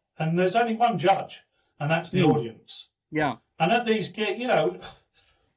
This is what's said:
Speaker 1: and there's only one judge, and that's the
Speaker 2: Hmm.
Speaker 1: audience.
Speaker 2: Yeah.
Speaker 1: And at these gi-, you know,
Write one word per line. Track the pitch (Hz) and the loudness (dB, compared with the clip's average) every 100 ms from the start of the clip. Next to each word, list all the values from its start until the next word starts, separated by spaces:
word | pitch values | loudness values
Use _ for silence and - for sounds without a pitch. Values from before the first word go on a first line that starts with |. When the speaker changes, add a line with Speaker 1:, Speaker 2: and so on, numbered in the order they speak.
| _ - | _ -6
Speaker 1:
and | 160 170 | -2 0
there's | 185 226 | 2 2
only | 233 220 | 0 2
one | 240 170 | 0 2
judge, | 175 196 - - _ _ _ - | 2 2 -2 -14 _ _ _ -6
and | 147 | -2
that's | 165 - | -2 0
the | 180 | 2
Speaker 2:
Hmm. | 160 | 4
Speaker 1:
audience. | 117 113 - - - - _ _ | 4 0 -10 -14 -14 -14 _ _
Speaker 2:
Yeah. | 156 143 117 _ - | -2 -2 -4 _ -2
Speaker 1:
And | 165 | 2
at | 240 226 | 2 2
these | 214 156 | 0 -2
gi-, | - 208 226 | -4 -4 -2
you | 247 | 0
know, | 170 170 180 - - _ - - - - | 2 0 -2 -10 -14 _ -20 -20 -18 -20